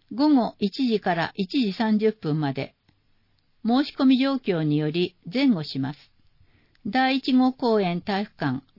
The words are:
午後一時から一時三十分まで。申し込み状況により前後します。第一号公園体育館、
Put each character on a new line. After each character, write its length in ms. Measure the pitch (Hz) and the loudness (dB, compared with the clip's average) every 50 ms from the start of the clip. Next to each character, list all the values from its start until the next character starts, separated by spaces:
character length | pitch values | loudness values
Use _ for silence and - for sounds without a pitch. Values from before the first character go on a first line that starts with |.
| _ - - | _ -10 -2
午 160 | 226 294 311 | 0 2 4
後 260 | 294 254 214 - - - | 4 4 2 0 -2 -2
一 280 | 208 196 - - 269 | -4 -2 -2 0 0
時 140 | 240 220 196 | 0 0 0
か 120 | - 190 170 | 0 0 -2
ら 200 | 170 160 - - | -2 -2 -4 -4
一 240 | - 196 - - 277 | -6 -6 -2 -2 -2
時 140 | 240 196 185 | -2 -2 -2
三 260 | - 226 220 214 208 | -2 0 0 2 2
十 140 | 214 214 214 | 2 0 -2
分 260 | _ - 156 147 156 | _ -4 -4 -2 -2
ま 140 | 151 139 131 | -2 -2 -4
で。 200 | 139 135 - _ _ _ _ _ _ _ _ _ _ _ _ _ _ _ _ _ _ - | -6 -8 -10 _ _ _ _ _ _ _ _ _ _ _ _ _ _ _ _ _ _ -2
申 180 | 214 240 262 294 | 0 0 0 0
し 100 | - - | -2 -2
込 120 | - 277 | 2 4
み 120 | 262 269 | 4 4
状 180 | 240 269 277 269 | 4 2 0 -2
況 260 | 254 - 208 180 160 | -2 -2 -2 -2 0
に 160 | 156 151 147 | 0 0 0
よ 120 | 151 151 151 | 0 0 -2
り 280 | 151 175 180 - _ _ - 170 | -2 -2 -2 -4 _ _ -14 -6
前 180 | 170 254 285 | -4 0 2
後 160 | 269 214 160 147 | 2 2 0 -2
し 140 | - - | -8 -6
ま 160 | 135 135 147 151 | -6 -6 -6 -8
す。 180 | - - _ _ _ _ _ _ _ _ _ _ _ _ _ _ _ - | -12 -18 _ _ _ _ _ _ _ _ _ _ _ _ _ _ _ -8
第 300 | 202 202 262 262 262 269 | -4 0 0 0 2 0
一 160 | 262 - 294 254 | -2 0 2 2
号 200 | 254 254 254 254 | 4 4 2 0
公 260 | - 269 233 220 214 | 0 0 2 2 2
園 220 | 196 175 175 180 | 2 0 -2 -4
体 220 | - - 196 196 208 | -4 -4 -4 -4 -4
育 120 | - _ | -6 _
館、 280 | - 165 139 127 139 - _ _ | -6 -4 -4 -4 -6 -8 _ _